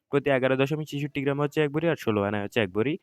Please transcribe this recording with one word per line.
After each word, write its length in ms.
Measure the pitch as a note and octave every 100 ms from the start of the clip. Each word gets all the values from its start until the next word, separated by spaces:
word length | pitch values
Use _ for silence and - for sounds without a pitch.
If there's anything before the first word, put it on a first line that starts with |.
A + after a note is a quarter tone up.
| _
প্রতি 200 | C#3+ C3+
এগারো 260 | C3+ C3 C3
দশমিক 320 | C3+ D3+ D3+
ছেষট্টি 300 | C#3+ C#3+ C#3+
গ্রাম 160 | C3+ C#3
হচ্ছে 180 | D3 D#3
এক 80 | D3+
ভরি 140 | D3 E3
আর 60 | D3+
ষোলো 240 | - G#2
আনা 160 | G2+ G#2
হচ্ছে 180 | G2+ -
এক 80 | G2+
ভরি। 220 | G2 A#2 E3+